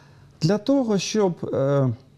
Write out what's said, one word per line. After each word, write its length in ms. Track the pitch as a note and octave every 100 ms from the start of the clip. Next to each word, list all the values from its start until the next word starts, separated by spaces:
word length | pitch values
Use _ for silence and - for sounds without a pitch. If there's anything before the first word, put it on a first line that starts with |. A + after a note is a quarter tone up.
| - - - -
Для 180 | D#3+ G#3
того, 400 | G#3 C#4 A#3 G3
щоб, 520 | - G#3+ F#3+ E3 -
е, 340 | A#2 C#3 C#3+ C3 A2+ -